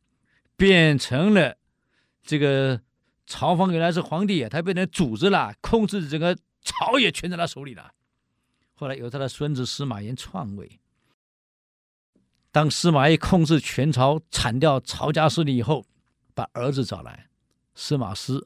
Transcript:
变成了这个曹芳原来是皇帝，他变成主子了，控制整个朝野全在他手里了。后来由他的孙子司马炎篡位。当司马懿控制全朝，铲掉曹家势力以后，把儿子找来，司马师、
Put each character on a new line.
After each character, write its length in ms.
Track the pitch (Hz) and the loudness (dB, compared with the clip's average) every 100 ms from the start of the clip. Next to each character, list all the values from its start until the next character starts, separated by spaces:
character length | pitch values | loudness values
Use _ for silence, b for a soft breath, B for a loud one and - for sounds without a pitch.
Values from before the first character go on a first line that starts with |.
| _ _ _ _ _ - | _ _ _ _ _ 2
变 420 | 190 180 160 139 | 6 8 6 4
成 340 | - 127 196 | 0 0 4
了 240 | 202 135 - _ _ _ _ _ _ | 6 4 0 _ _ _ _ _ _
这 160 | - 151 | -4 0
个 460 | 143 135 135 123 - _ _ _ - | 2 2 0 -2 -6 _ _ _ -18
曹 300 | - 147 175 | -4 0 2
芳 160 | 185 | 2
原 100 | 165 | 2
来 100 | 170 | 0
是 100 | 180 | -2
皇 260 | - 160 202 | -4 -4 -2
帝， 200 | 175 110 | -2 -2
他 140 | 151 | -4
变 140 | 175 180 | -4 -2
成 120 | 185 | -2
主 260 | - 143 110 | 0 -2 0
子 140 | 190 | 2
了， 240 | 185 113 - | 2 0 -8
控 260 | - 226 214 | -2 0 0
制 200 | 202 147 | -2 -4
整 120 | 151 | -2
个 180 | 175 180 _ _ | -2 -4 _ _
朝 380 | - - 180 269 | -10 -4 0 2
野 120 | 196 | 2
全 160 | - 175 | -2 -8
在 80 | 175 | -6
他 120 | 170 | -8
手 160 | 139 | -8
里 100 | 139 | -16
了。 180 | 98 - _ _ _ _ _ _ _ _ - | -18 -20 _ _ _ _ _ _ _ _ -12
后 120 | 143 | -10
来 80 | 135 | -8
由 140 | 120 | -8
他 80 | 139 | -6
的 100 | 131 | -6
孙 280 | - 147 131 | -4 -4 -2
子 100 | 123 | -4
司 180 | - | -6
马 200 | 139 104 | -6 -6
炎 120 | 104 127 | -8 -10
篡 400 | - 185 110 101 | -12 -10 -10 -12
位。 240 | - _ _ _ _ _ _ _ _ _ _ _ _ _ _ _ _ _ _ | -16 _ _ _ _ _ _ _ _ _ _ _ _ _ _ _ _ _ _
当 180 | 151 151 | 2 2
司 220 | - 175 | 2 2
马 180 | 147 143 | 4 6
懿 80 | 160 | 4
控 260 | - 185 | 4 2
制 160 | 156 160 | 4 2
全 320 | - - 151 | 0 -2 0
朝， 300 | 123 131 156 - | 2 2 0 -4
铲 300 | - 120 123 | -4 -2 0
掉 200 | 156 135 | 2 2
曹 320 | - - 143 | -2 -6 -2
家 160 | 160 156 | 0 2
势 160 | - | 2
力 140 | 147 127 | 0 0
以 60 | |
后， 240 | 117 143 - _ _ _ _ - | -2 -4 -6 _ _ _ _ -12
把 120 | - | -10
儿 180 | 120 127 | -6 -4
子 140 | 135 113 | -2 -4
找 160 | 90 | -8
来， 280 | 62 - _ _ _ _ _ | -14 -20 _ _ _ _ _
司 240 | - - 143 | -12 -4 -4
马 160 | 104 | -4
师、 320 | 101 - 131 | -8 -6 -6